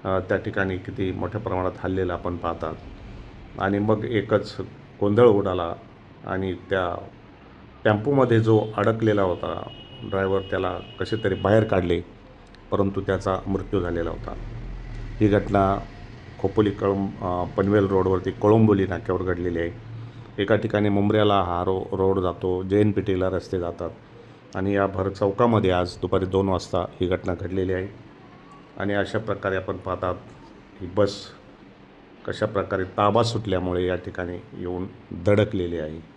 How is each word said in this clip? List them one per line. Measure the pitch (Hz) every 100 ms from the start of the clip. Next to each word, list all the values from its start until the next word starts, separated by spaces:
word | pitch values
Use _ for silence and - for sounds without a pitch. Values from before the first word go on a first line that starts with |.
अ, | - 95
त्या | 92 98
ठिकाणी | 104 101 95 92
किती | - - 92
मोठ्या | 95 92 104
प्रमाणात | 95 92 92 -
हल्लेलं | 92 92 90
आपण | 87 90 87
पाहतात. | 85 82 80 80 - - - - - - - -
आणि | 95 101
मग | 104 104 -
एकच | 113 95 107 - - 95 - - -
गोंधळ | 101 104 120
उडाला | 101 98 90 85 - - - - - -
आणि | 95 95
त्या | 90 - 95 90 - - - - - - - - - 113
टेम्पोमध्ये | 107 117 143 123 113
जो | 110 110 110 -
अडकलेला | 104 113 113 104
होता | 95 87 82 82 - - - - -
ड्रायव्हर | 98 95 95
त्याला | 95 95 92 90 - -
कसे | 92 110
तरी | 101 92
बाहेर | 95 107
काढले, | 107 98 90 87 87 - - - - - -
परंतु | 98 98 98
त्याचा | 98 95 101 95 98
मृत्यू | 95 92 101
झालेला | 87 85 82
होता. | 82 - - - - - - - - - -
ही | 107
घटना | 101 98 98 95 98 - - - - - -
खोपोली | 95 - 104
कळंब-, | 98 98 98 98 - 92
अ, | 90 90 -
पनवेल | 98 104 98
रोडवरती | 95 92 92 92
कळंबोली | - 104 110 110 101 92
नाक्यावर | 90 - 90
घडलेली | 90 87 87 85
आहे. | 85 - - - - - - -
एका | 101 110
ठिकाणी | 110 104 104
मुंब्र्याला | 101 101 107 104 98
हा | 90 87 92
रो-, | 95 - 95
रोड | 95 95
जातो, | 90 85 92 92
जे | 95 101
एन | 107
पी | 101
टीला | 92 92 92
रस्ते | 90 - 95
जातात | 85 85 85 - - - - - - -
आणि | 95 101
या | 98
भर | 92 95
चौकामध्ये | 95 101 98 120 110 95
आज | 90 90 -
दुपारी | 92 95 92
दोन | 95 98
वाजता | 92 - 90
ही | 85 - 90
घटना | 90 - 87
घडलेली | 87 95 92
आहे. | 92 95 - - - - - - - - -
आणि | 98
अशा | 101 92 107
प्रकारे | 110 98 101 95
आपण | 95 92
पाहतात | 92 90 92 90 - - - - - -
ही | 90
बस | 92 98 - - - - - - - - - - - -
कशा | - 107
प्रकारे | 104 90 98
ताबा | 92 101 104 104
सुटल्यामुळे | 117 110 98 92 92 90 90
या | 90
ठिकाणी | 92 90 87 90 -
येऊन | - 90 90 95 - - 90 90
धडकलेली | 104 104 98 87 85
आहे. | 78 80 80